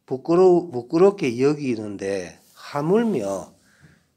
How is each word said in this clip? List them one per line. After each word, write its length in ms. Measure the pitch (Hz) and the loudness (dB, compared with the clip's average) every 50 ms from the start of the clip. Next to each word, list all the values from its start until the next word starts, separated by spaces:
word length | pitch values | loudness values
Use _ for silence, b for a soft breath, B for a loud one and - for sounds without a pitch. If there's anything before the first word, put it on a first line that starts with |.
| _ | _
부끄러워, 640 | - 139 131 - 160 170 180 185 185 175 170 170 175 | -10 -10 -6 -2 0 4 6 6 6 6 4 2 -2
부끄럽게 680 | 127 123 117 - 160 165 185 202 196 196 175 131 113 120 | -6 -10 -6 -2 2 4 4 4 4 0 -2 -4 0 0
여기는데 1000 | 131 143 156 147 147 127 120 110 107 104 101 87 98 98 98 95 87 82 80 _ _ _ _ | 0 0 0 0 -4 -4 -4 -4 -6 -8 -8 -6 -6 -4 -4 -6 -6 -10 -16 _ _ _ _
하물며 1040 | - - - - 143 147 160 190 233 240 220 190 127 101 98 98 92 80 - _ b b b b b b b b b b b b | -20 -16 -10 -8 -6 -2 0 0 0 0 0 -2 -4 -4 -6 -6 -8 -10 -14 _ b b b b b b b b b b b b